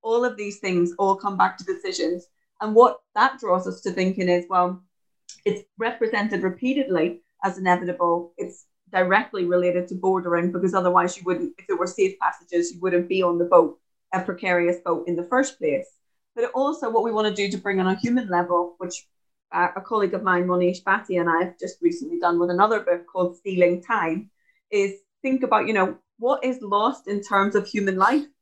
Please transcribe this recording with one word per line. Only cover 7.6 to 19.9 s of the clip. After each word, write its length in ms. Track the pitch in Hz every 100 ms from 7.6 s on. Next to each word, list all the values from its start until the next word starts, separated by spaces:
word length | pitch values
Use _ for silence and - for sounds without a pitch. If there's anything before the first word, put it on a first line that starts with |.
| 185 180 175 175 170 170 170 -
It's 300 | 180 - _ _ _
directly 540 | 190 185 196 254 202
related 440 | 175 180 180 175 180
to 60 |
bordering, 580 | 185 190 190 175 170 175
because 220 | 175 185
otherwise 420 | 185 180 180 175 -
you 60 |
wouldn't, 300 | 180 180 349 -
if 80 | -
there 100 | 185
were 100 | 185
safe 320 | - 190 190
passages, 540 | 151 - _ 175 170
you 80 | 175
wouldn't 280 | 185 175 175
be 140 | 185
on 160 | 180 170
the 60 |
boat, 340 | 175 180 156 - _ _ _
a 80 | 185
precarious 580 | 185 180 190 180 170 175
boat 240 | 180 165 170
in 80 | 170
the 80 |
first 340 | 175 - - -
place. 300 | 156 135 - _ _ _ _
But 160 | - 233
also 380 | 254 277 311 247
what 140 | 226
we 80 | 226
want 160 | 214 214
to 140 | 196
do 80 | 202
to 120 | 190
bring 180 | 202 190
on 60 | 185
a 80 |
human 340 | 196 233 247 208
level, 460 | 175 175 175 175 -
which, 280 | 180 - _ _ _ _ _
uh, 160 | 175 175 190
a 40 |
colleague 340 | 190